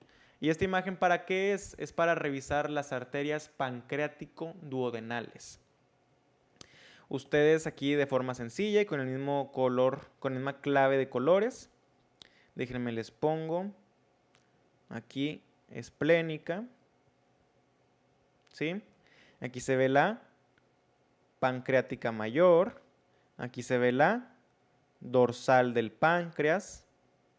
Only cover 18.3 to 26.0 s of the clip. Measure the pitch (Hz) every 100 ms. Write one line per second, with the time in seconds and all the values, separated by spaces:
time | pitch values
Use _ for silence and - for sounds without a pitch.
18.3 | _ _ - 151 190 - _ _ _ _
19.3 | - 131 127 127 131 131 139 170 233 -
20.3 | _ _ _ _ _ _ _ _ _ _
21.3 | - 131 127 123 131 123 131 120 113 107
22.3 | 127 180 170 190 - _ _ _ _ _
23.3 | - 123 127 120 123 123 123 160 233 247
24.3 | _ _ _ _ _ _ - 127 127 123
25.3 | 120 - 131 123 117 110 -